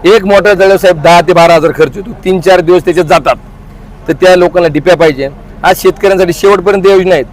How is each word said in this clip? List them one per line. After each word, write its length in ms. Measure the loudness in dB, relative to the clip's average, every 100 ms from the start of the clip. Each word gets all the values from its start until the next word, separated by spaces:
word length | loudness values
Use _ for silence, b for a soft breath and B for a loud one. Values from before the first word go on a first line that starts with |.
एक 200 | 2 0
मोटर 300 | 2 -2 0
जळलं, 220 | 0 0 2
साहेब, 260 | 0 0
दहा 180 | 2 2
ते 120 | 2
बारा 220 | 2 2
हजार 160 | 2 0 0
खर्च 200 | -2 -4
होतो, 140 | -16 -8
तीन 160 | -4 -2
चार 200 | 0 0
दिवस 240 | 2 0
त्याच्यात 220 | 0 -2 0
जातात. 300 | 0 0 -6 -10 -20 -20 -20 -20 -16 -8
तर 40 |
त्या 240 | 0 2 2
लोकांना 320 | 2 0 -2
डिप्या 280 | -2 -2 0
पाहिजे. 320 | 0 -2 -10 -10 -20 -6
आज 200 | -2 0
शेतकऱ्यांसाठी 500 | -2 0 -2 0 -2
शेवटपर्यंत 500 | 0 0 0 0 0 2
योजना 280 | 2 0
आहेत. 100 | -2 -2